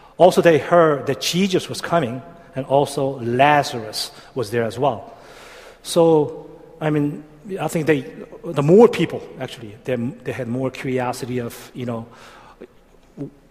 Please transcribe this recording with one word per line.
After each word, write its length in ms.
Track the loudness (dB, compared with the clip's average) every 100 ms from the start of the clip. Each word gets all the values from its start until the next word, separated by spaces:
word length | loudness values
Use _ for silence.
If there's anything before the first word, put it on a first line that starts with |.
| -8 4
also 240 | 4 6
they 160 | 4 4
heard 480 | 4 4 4 2 -4
that 140 | -6
Jesus 480 | -2 0 0 0 -4
was 120 | -10
coming, 420 | -4 -2 -2 -6 -14 -20 -14 -10
and 100 | 0
also 540 | 0 0 -2 -4 -4
Lazarus 920 | -2 2 4 4 2 -4 -8 -10 -10 -14 -12
was 160 | -8 -4
there 140 | -2
as 140 | -2 -2
well." 340 | -2 -2 -10 -20 -20 -20 -20 -20 -20 -18
So, 680 | -2 2 4 4 2 -6 -16 -20 -20 -8
I 100 | -2
mean, 340 | -2 -2 -6 -16 -20 -12 -8
I 80 | -6
think 180 | -2 0
they, 140 | 0 -2 -14 -18 -16
the 200 | -8 -2
more 260 | 6 8 8
people, 340 | 6 -4 -6 -12 -14
actually, 380 | -14 -14 -18 -12
they, 120 | -6 -4
they 360 | -6 -8 -10
had 160 | -8 -6
more 220 | -4 -6
curiosity 680 | -6 -6 -4 -4 -6 -6 -6
of, 320 | -8 -12 -16
you 120 | -12 -8
know, 200 | -8 -10 -20 -20 -20 -20 -20 -20 _ _ _ _ -16 -16 -16 _